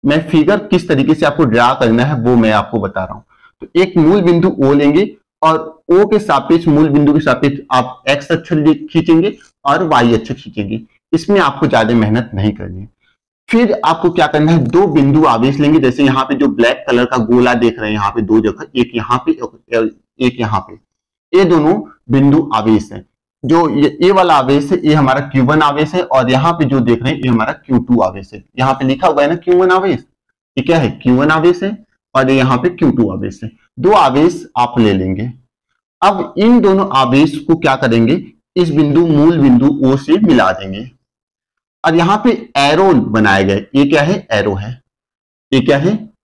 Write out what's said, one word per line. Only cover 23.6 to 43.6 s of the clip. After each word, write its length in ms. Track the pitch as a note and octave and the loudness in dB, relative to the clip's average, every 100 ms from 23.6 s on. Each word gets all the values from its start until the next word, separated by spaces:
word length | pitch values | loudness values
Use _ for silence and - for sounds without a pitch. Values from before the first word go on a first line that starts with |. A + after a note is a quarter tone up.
| D#3+ | 2
ये, 260 | B2 D3 D3 | 0 0 0
ये 100 | F3 | 0
वाला 240 | F#3+ F3+ D3+ | 2 2 2
आवेश 360 | B2+ C#3+ C#3+ | 2 0 0
है 80 | G3 | -2
ये 140 | D3+ | 2
हमारा 260 | D3+ C3+ C3+ | 2 2 0
क्यू 200 | C#3 C3+ B2+ | -2 0 2
वन 160 | D#3 | 2
आवेश 320 | D3+ C#3+ D#3 | 0 0 -2
है 80 | F#3 | -4
और 280 | - C3+ B2 | -2 0 0
यहाँ 220 | B2+ D#3+ | 0 0
पे 120 | E3+ C#3 | -2 -2
जो 140 | C3+ | 0
देख 220 | A#2 A#2 | 2 0
रहे 100 | B2 | 0
हैं 60 | D3+ | -4
ये 100 | B2+ | -2
हमारा 240 | A2+ A2 D3+ | 0 -2 -6
क्यू 240 | - B2 | -2 -2
टू 220 | B2 A#2+ | 0 0
आवेश 320 | F#2 F#2+ F#2+ | 0 -4 -16
है। 100 | G#2+ _ B2 | -20 _ -4
यहाँ 140 | C3 | -2
पे 120 | C3 C3 | -2 -2
लिखा 220 | C3+ F3+ | -2 0
हुआ 160 | C#3+ | 0
है 60 | C#3+ | 0
ना 60 | E3+ | -2
क्यू 200 | F3+ F3+ | 0 2
वन 140 | F#3 | 2
आवेश, 280 | F#3 F#3+ C3 - _ _ _ _ - | 0 0 -4 -8 _ _ _ _ -8
ये 60 | |
क्या 140 | B2+ E3 | -2 0
है? 120 | A#2+ | 0
क्यू 220 | - B2 B2 | -2 0 2
वन 160 | D3+ | 2
आवेश 320 | D#3 E3+ F3 | 2 0 0
है 140 | G3 G#3+ _ _ _ C3+ | -6 -8 _ _ _ -2
और 160 | C3 | 0
यहाँ 260 | C3+ B2+ B2 | 0 0 0
पे 120 | F3 | -4
क्यू 200 | F3 D3 | -2 -2
टू 200 | B2 G#2 | 0 -2
आवेश 280 | F#2+ G2 G2 | -4 -10 -12
है। 80 | A2 _ _ - | -16 _ _ -4
दो 140 | F3 | 0
आवेश 500 | G3+ C#3+ C3 E3 - - A#2+ | 2 2 2 0 -2 -8 -4
आप 220 | B2 B2+ | -4 0
ले 140 | G#2+ | 0
लेंगे। 380 | F#2+ F#2 F#2 A#2+ - _ _ _ _ _ _ | 0 -2 -6 -8 -12 _ _ _ _ _ _
अब 320 | F#3+ G3 E3+ - | -2 -2 -8 -2
इन 200 | A3 A#3+ | 2 4
दोनों 280 | G3+ F#3+ G3 C3+ | 2 0 0 -2
आवेश 420 | B2+ C3+ D#3 - | 0 2 0 -2
को 160 | - D#3+ | -2 -2
क्या 180 | D3 C3+ | 0 -2
करेंगे, 460 | C3 A#2 A2+ E3+ - _ _ F3+ | 0 0 0 -2 -6 _ _ -2
इस 140 | E3+ | 0
बिंदु, 340 | D3 D3 D3 E3+ | 0 2 2 2
मूल 320 | D3 D#3 D#3+ | 2 2 4
बिंदु 380 | C#3 A#2+ C#3 C#3+ C3 | 4 4 2 0 0
O 120 | C3+ | 0
से 200 | D3 F3+ | 0 2
मिला 300 | G#3+ B2+ F#2+ | 4 2 2
देंगे 360 | F#2 G2 G2 B2+ _ _ _ _ _ _ _ _ _ | -2 -10 -12 -14 _ _ _ _ _ _ _ _ _
और 120 | E3 E3 | -2 0
यहाँ 200 | F3 G#3 | 0 0
पे 120 | B3 G#3+ - C#3+ | 0 -2 -4 -2
एरो 340 | C#3+ D#3+ G3 | 0 2 2
बनाया 480 | C#3+ G2+ G#2+ G#2 G2 | 2 0 0 2 2
गया 140 | G2 | 0
है। 140 | G2+ | -2